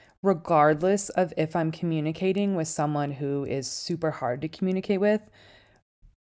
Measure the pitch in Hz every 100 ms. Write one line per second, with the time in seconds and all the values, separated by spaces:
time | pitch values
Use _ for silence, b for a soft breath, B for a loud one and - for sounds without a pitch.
0 | b b 196 170 - 156 151 151 180 202
1 | - - 175 - 156 175 160 160 170 160
2 | 151 160 190 190 202 185 156 - 147 147
3 | 143 135 139 139 139 135 131 - - 165
4 | 160 - 120 131 156 - 185 190 190 190
5 | 208 214 - b b b b b _ _
6 | - _